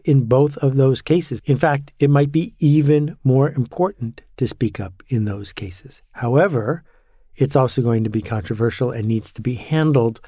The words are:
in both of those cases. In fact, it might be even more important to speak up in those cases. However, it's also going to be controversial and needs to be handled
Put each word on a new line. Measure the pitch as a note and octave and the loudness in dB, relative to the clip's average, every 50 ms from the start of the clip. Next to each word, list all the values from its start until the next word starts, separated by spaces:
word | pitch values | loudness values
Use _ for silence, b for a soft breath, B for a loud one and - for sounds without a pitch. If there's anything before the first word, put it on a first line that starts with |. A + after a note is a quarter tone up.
| _ | _
in | - D3 C#3 B2+ | 2 2 2 4
both | A2 B2 C3 C#3+ D3 D3 - | 4 4 4 4 2 0 0
of | - C3+ C3 | -2 0 2
those | C3+ C3+ C3+ C3 B2 - | 2 2 2 2 0 0
cases. | - D#3+ F3+ E3 - B2+ G#2+ - | 0 0 0 0 -2 -8 -8 -2
In | - C#3+ | 0 0
fact, | C#3 - D#3+ C#3+ C#3+ C#3+ - _ _ | 2 2 0 0 -2 -4 -10 _ _
it | C#3+ C#3+ | 2 4
might | C#3+ C#3+ D3 C#3+ C#3+ | 4 4 2 2 0
be | D#3+ E3+ - - _ | -2 -2 -2 -6 _
even | - D3 D3 D#3 D3 C#3 D3+ D3+ D3 D3 - _ _ | 2 4 4 4 4 4 4 2 2 -2 -6 _ _
more | C3+ B2+ C3 C#3 D3 | 2 4 4 2 2
important | C#3+ - B2 - - - F3 F#3+ G#3 _ A#2 A2+ A#2 - _ _ - - | 0 -2 -6 -6 -2 -2 -2 -2 -2 _ -10 -10 -10 -12 _ _ -6 -6
to | C3 A2+ | -6 -6
speak | - - - A2 - - | -2 -4 -4 -4 -4 -6
up | G2 F2+ F#2 _ - _ | -12 -12 -12 _ -10 _
in | C3 A2+ G#2+ | -2 -2 -2
those | G#2 G2+ G2+ G2+ - - | -2 -4 -8 -10 -14 -14
cases. | - - F#2+ F2+ - - - - - _ _ _ | -14 -14 -12 -14 -16 -20 -20 -20 -20 _ _ _
However, | - - A#2 B2 C#3 F3 G3+ D#3+ A#2+ G#2+ A2+ D#3 E3+ - _ _ _ _ _ _ _ _ _ - | -8 -4 0 2 2 2 2 2 -2 -2 -2 -4 -6 -8 _ _ _ _ _ _ _ _ _ -2
it's | - C#3 C#3 - | -2 -2 0 2
also | C#3+ C#3 A#2+ - - A#2+ | 2 2 2 0 -2 0
going | A#2 A#2 A2+ A2 | 0 0 0 -2
to | A2 | -2
be | G#2+ A2+ G#2 | -4 -4 -6
controversial | - A#2 G#2+ F#2+ - A#2 G#2 A2+ A#2 - - C3 B2 | -4 -6 -6 -6 -6 -4 -2 -2 -2 -2 -2 -4 -4
and | B2 A#2 G#2+ | -4 -4 -4
needs | A2 A2+ A2 A2 - - | -2 -2 -2 -4 -8 -14
to | - A2 | -8 -6
be | B2+ B2 | -6 -6
handled | A2+ - - D3+ D#3 D#3 D#3 D3 C3+ A#2 A#2 A2+ - b | -6 -6 -2 -2 0 2 2 2 2 2 0 -2 -6 b